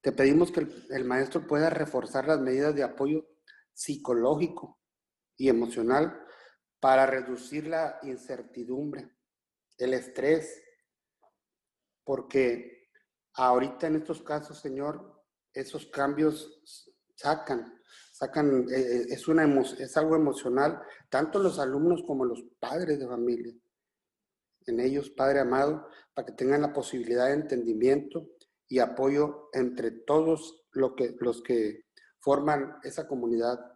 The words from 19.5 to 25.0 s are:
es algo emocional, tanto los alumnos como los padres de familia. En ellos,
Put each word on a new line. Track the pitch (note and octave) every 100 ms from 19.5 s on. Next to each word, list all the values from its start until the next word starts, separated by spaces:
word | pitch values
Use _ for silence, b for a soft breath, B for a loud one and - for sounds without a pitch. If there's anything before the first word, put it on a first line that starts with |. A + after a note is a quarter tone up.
| C#3
es | B2+ - C3+ -
algo | D#3 E3
emocional, | D3+ B2+ B2+ B2 D3 - B B B
tanto | C3 D#3 G3
los | F#3+ D#3
alumnos | C3+ C#3+ E3 F3 -
como | C#3 B2+
los | A#2 - _
padres | A#2+ D3+ E3+ C#3+
de | B2+
familia. | A#2+ A#2+ A#2+ A#2 A#2 _ _ _ _ _ _ _ _ _ _ -
En | A#2
ellos, | B2+ C#3